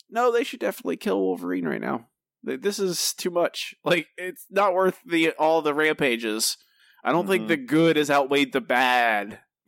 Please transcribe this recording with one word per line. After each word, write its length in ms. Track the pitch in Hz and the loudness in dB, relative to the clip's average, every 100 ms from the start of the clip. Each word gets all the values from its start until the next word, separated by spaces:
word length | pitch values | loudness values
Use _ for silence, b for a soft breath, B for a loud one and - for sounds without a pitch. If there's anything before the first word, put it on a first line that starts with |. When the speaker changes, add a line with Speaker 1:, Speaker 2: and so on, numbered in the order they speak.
| _ | _
Speaker 1:
"No, 220 | 220 247 | 0 2
they 120 | 233 | 2
should 160 | 277 247 | -2 -4
definitely 380 | 208 - 180 170 | -6 -6 -8 -6
kill 220 | 214 101 | -2 0
Wolverine 460 | 95 87 87 92 87 | 0 -2 -4 -6 -4
right 160 | 58 | -6
now. 260 | 60 127 - _ _ _ - | -6 -8 -10 _ _ _ -10
Th-, 140 | 131 | -6
this 180 | 196 202 | -4 -2
is 340 | 190 165 - | -4 -2 -4
too 160 | - 180 | -4 -4
much. 440 | 175 170 - - - | -2 -2 -2 -12 -8
Like, 240 | - 175 151 - | -2 -2 -2 -10
it's 280 | 180 - - | -12 -12 -6
not 240 | 190 202 | 0 2
worth 260 | 180 190 - - | 2 2 0 -2
the, 260 | 165 165 | 2 2
all 300 | - 156 165 | 2 2 4
the 120 | 151 | 2
rampages." 840 | 143 156 151 143 117 113 107 - - b b b b | 2 0 2 0 0 -2 -2 -4 -6 b b b b
I 80 | 127 | -2
don't 140 | 156 190 | 0 2
think 160 | 185 | 0
Speaker 2:
Mm-hmm. 40 | 214 | 0
Speaker 1:
the 100 | 156 | -2
good 380 | 123 156 165 151 | 0 2 4 4
has 160 | 147 | 2
outweighed 420 | 143 135 143 135 | 2 2 2 2
the 80 | 135 | -2
bad 800 | 113 123 127 123 117 107 101 - _ _ | 0 2 2 4 2 0 -4 -10 _ _